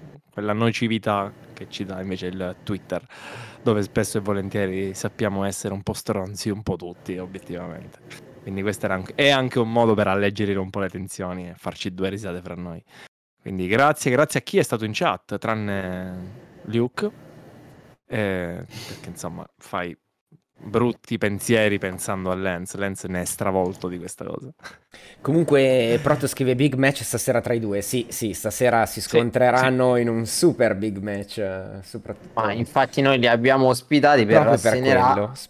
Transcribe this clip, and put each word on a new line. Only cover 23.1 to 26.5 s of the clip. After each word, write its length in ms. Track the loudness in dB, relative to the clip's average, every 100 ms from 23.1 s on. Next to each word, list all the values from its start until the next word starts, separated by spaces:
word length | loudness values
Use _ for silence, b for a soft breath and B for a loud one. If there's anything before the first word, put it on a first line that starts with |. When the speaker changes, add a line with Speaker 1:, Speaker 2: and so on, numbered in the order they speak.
| -6
Speaker 1:
è 20 |
stravolto 640 | -6 -4 -2 0 -2 -4 -8
di 100 | -8
questa 280 | -12 -12 -12
cosa. 240 | -12 -14 -18 B B _ B B -8
Speaker 2:
Comunque 760 | 0 2 4 4 6 4 4 2
Proto 240 | 2 2 0
scrive: 280 | 0 0